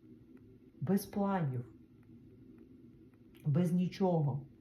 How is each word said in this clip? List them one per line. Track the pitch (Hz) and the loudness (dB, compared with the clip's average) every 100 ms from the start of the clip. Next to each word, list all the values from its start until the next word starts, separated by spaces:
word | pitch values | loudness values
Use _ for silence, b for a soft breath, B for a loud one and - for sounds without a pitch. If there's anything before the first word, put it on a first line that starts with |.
| - - - - - - - - | -20 -20 -20 -20 -20 -20 -20 -8
без | 147 196 - | 0 0 0
планів, | 208 196 190 147 123 123 - - - - - - - - - - - - - - - - - 151 | -4 -2 0 -2 -4 -8 -16 -20 -20 -20 -20 -20 -20 -20 -20 -20 -20 -20 -20 -20 -20 -20 -8 0
без | 143 175 | 2 2
нічого, | 180 180 - 185 165 143 139 - - | 2 0 0 2 2 0 -2 -8 -20